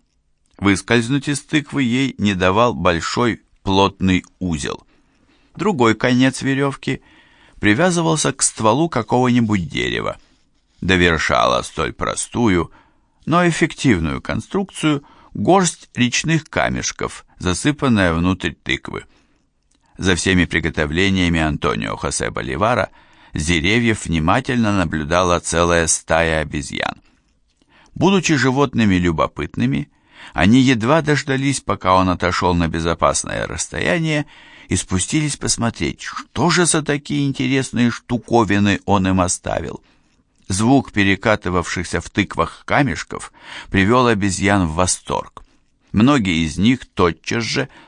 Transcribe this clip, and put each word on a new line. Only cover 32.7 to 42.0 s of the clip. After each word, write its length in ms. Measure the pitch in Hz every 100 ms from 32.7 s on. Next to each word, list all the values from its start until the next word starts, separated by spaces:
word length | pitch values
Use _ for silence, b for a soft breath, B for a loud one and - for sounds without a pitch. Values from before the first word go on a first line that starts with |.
| 80 82 82 73 65 - 50 55
расстояние, 800 | - - - - 175 160 151 147 B B B B
и 80 | 95
спустились 600 | - 92 - 156 151 -
посмотреть, 640 | - - 117 - 73 -
что 480 | - - - - 165
же 160 | 170 170
за 160 | 160
такие 460 | 151 143 - 147 139
интересные 640 | 135 127 135 131 117 120
штуковины 920 | - - 120 - 117 98 104 104 98 -
он 220 | 101 92
им 140 | 95
оставил. 640 | 90 - - - 82 - _ b b b _ _ -
Звук 440 | 95 113 135 -
перекатывавшихся 1080 | 104 98 95 117 107 - 90 82 - 90 87